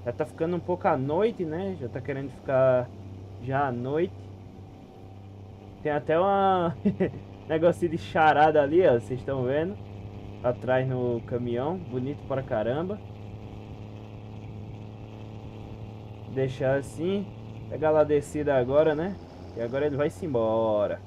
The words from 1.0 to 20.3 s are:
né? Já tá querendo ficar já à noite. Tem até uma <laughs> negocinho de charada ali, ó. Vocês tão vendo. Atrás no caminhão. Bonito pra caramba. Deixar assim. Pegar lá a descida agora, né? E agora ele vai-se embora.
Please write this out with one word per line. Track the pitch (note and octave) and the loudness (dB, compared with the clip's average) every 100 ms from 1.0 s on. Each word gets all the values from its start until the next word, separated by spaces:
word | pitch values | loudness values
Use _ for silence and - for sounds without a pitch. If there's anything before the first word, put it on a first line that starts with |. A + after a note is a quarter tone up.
| C3 D#3+ A3 A3+ | 2 2 2 0
né? | E3 D#3+ G3 F3 | -4 -2 -4 -6
Já | A#2+ | -6
tá | C3+ | -6
querendo | C#3+ C3+ C#3 | -6 -6 -6
ficar | - - C3 C3 B2+ B2 - - - - - | -8 2 6 6 6 2 -8 -14 -14 -14 -10
já | B2 C3+ C#3+ | -2 0 0
à | |
noite. | A#2+ B2+ D3 F3+ - - - - - - - - - - - - - - - G2+ - | 0 -2 0 0 -4 -16 -16 -16 -16 -18 -18 -18 -18 -18 -16 -16 -16 -16 -16 -16 -8
Tem | D3+ | -2
até | D3 C#3+ D#3+ | -2 2 2
uma | G3 G3 G3 F#3 E3+ - G#3 - F3 | 4 4 4 4 2 2 0 2 -2
<laughs> | - - - - | -2 -14 -16 -2
negocinho | D#3+ E3+ E3 F3 | 4 4 4 0
de | D#3 | -2
charada | - E3+ D#3 C#3+ D#3 D3+ | -2 6 8 8 8 8
ali, | C#3+ E3+ F3+ | 6 6 8
ó. | |
Vocês | A#2+ G2+ B2+ | 6 2 -6
tão | - C3+ | -4 -2
vendo. | B2 C#3+ F3 G#3 - - - - - - | 2 2 0 -6 -12 -12 -12 -12 -12 -2
Atrás | B2 A2+ B2 B2+ C3 | -2 0 2 2 2
no | B2+ B2 A#2+ - | 0 0 0 -2
caminhão. | B2 A#2+ A#2+ C#3+ F#3 D3 | -4 0 0 0 -4 -4
Bonito | B2+ B2+ D3 - | -4 -4 -6 -4
pra | C3+ | -4
caramba. | C3 A#2 A2 C#3 F#3 G#3 - - - - G#2 G#2+ G#2+ G#2+ G#2+ G#2+ G#2+ G#2+ G#2+ G#2+ G#2+ G#2+ G#2+ G#2+ G#2+ A2 G#2+ G#2+ A2 A2 A2 A2 G#2+ G#2+ G#2+ - - - - | 0 0 2 0 -2 -6 -10 -14 -14 -12 -12 -12 -12 -12 -12 -14 -14 -14 -14 -12 -12 -12 -12 -12 -12 -14 -14 -14 -14 -12 -12 -12 -12 -12 -12 -12 -14 -14 -6
Deixar | B2 C3+ - C3 C#3 | -2 -2 0 0 0
assim. | C3 G#2+ E3+ G3 F#3+ - - A2 A2+ | -2 -4 -2 -2 -4 -12 -14 -12 -10
Pegar | C3 D#3 | 0 4
lá | D#3 | 6
a | |
descida | D3+ D3 C#3 D3+ D3 C3+ | 6 4 2 -2 2 2
agora, | B2 C#3+ D#3+ | 4 6 6
né? | D3 F3+ F#3+ - - - A2+ | 4 -2 -4 -12 -16 -12 -6
E | |
agora | A#2 C3+ D3+ | -2 0 0
ele | C#3 | 2
vai-se | D3 - | 0 -2
embora. | D#3 | -2